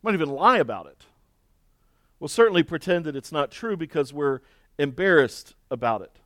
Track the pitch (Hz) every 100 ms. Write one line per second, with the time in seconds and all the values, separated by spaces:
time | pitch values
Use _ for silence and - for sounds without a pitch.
0 | 214 196 151 139 202 247 123 101 73 71
1 | _ _ _ _ _ _ _ _ _ _
2 | _ _ 156 - 226 180 160 160 - 175
3 | 160 135 - 156 139 - 226 190 160 160
4 | 135 143 143 135 _ _ _ - 143 127
5 | 190 165 127 - - _ _ 123 117 110
6 | 92 _